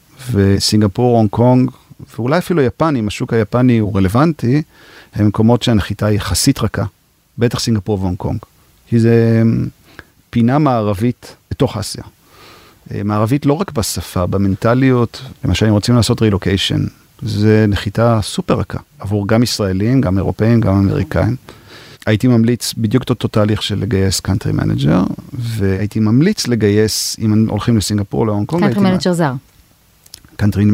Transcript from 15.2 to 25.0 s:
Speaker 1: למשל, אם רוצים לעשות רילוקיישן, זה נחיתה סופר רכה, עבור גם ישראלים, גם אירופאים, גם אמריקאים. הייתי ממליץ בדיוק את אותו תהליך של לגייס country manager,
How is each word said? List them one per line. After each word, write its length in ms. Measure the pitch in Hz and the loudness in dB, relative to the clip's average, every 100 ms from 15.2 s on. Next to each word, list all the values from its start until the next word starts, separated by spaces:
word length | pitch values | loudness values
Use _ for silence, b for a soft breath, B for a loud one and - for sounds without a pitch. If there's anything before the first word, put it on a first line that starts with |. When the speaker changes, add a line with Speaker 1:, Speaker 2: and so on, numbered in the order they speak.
| - - - | -18 -6 -2
Speaker 1:
למשל, 200 | 92 107 | 0 2
אם 60 | |
רוצים 240 | 104 110 120 | 2 2 2
לעשות 260 | 110 120 | 2 2
רילוקיישן, 600 | 110 98 90 95 - 101 101 - _ - | 2 2 0 -2 -2 -2 -4 -8 _ -12
זה 440 | 107 104 107 107 107 | -6 0 2 4 2
נחיתה 500 | 98 101 104 117 113 | 0 -2 0 2 0
סופר 300 | - - - | -2 -6 -2
רכה, 260 | 185 - - - - | -2 -2 -8 -12 -14
עבור 280 | 101 104 101 | -6 -4 2
גם 160 | 117 | 2
ישראלים, 580 | 120 - 101 95 107 135 | 2 0 -2 -2 0 0
גם 160 | 107 98 | 2 0
אירופאים, 420 | 90 92 107 117 | -2 0 2 2
גם 120 | 110 98 | 2 2
אמריקאים. 580 | 98 98 95 85 - 127 B B B B B B - | 2 0 -2 0 -2 -2 B B B B B B -2
הייתי 220 | 107 127 | 0 2
ממליץ 460 | 120 113 120 - - | 4 2 0 -4 -4
בדיוק 260 | 110 127 | -2 0
את 60 | - | -2
אותו 180 | 123 110 | -4 -2
תהליך 360 | 113 104 104 | 0 0 -2
של 160 | - 101 | -4 -4
לגייס 400 | 101 98 95 - | -2 0 0 -2
country 400 | - 98 104 101 | -2 -2 -2 -2
manager, 540 | 104 110 139 175 | -2 0 0 0